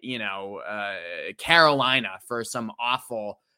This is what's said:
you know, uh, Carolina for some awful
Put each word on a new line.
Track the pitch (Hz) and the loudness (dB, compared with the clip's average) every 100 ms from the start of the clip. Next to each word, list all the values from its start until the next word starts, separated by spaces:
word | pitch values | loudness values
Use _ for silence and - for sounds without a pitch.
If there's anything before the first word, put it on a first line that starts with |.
you | 123 123 | -8 -6
know, | 104 98 98 101 | -4 -4 -6 -8
uh, | 60 107 101 95 85 85 80 107 | -8 -6 -6 -6 -8 -8 -8 -8
Carolina | - 165 156 143 127 131 107 95 - | 4 8 8 6 4 2 0 -8 -8
for | 120 | -6
some | 113 123 113 - | -4 -6 -6 -4
awful | 120 127 - 113 104 98 _ | -2 -2 -2 -6 -6 -10 _